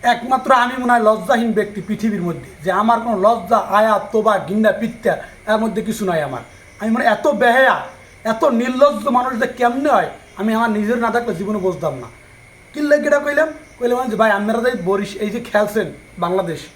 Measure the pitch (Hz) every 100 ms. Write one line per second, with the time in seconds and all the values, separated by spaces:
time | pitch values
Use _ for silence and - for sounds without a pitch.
0 | 240 240 240 262 254 254 240 254 247 240
1 | 214 214 180 233 233 208 208 208 - 208
2 | 220 202 175 151 127 - 156 185 226 226
3 | 226 208 202 233 180 220 - 196 220 208
4 | - 226 214 202 143 208 214 196 220 -
5 | 208 156 - - - 214 220 185 208 -
6 | 196 165 143 123 117 - - - 220 226
7 | 233 208 302 226 240 247 247 170 - -
8 | - - 214 226 302 233 254 254 285 220
9 | 277 247 254 240 254 - 240 254 294 240
10 | 160 - - - 208 220 233 214 208 240
11 | 233 233 233 170 196 214 185 160 156 135
12 | 117 - - - - - - 302 294 294
13 | 294 285 294 285 311 302 - - 240 240
14 | 247 208 220 202 208 226 240 233 175 196
15 | 202 - 208 220 233 208 208 214 170 -
16 | - - 175 185 170 147 -